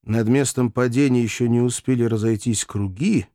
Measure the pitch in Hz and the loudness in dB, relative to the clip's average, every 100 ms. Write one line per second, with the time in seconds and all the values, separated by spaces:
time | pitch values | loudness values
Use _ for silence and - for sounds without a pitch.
0 | - 113 110 135 131 - 123 123 123 120 | 0 0 2 2 2 0 -2 0 0 2
1 | 143 123 113 - 120 120 123 120 - 127 | 2 2 0 -2 0 2 0 -2 -2 0
2 | 117 110 113 110 - 107 - 104 101 95 | 0 0 0 0 -2 -4 -4 -6 -6 -4
3 | 180 185 98 | 0 0 -2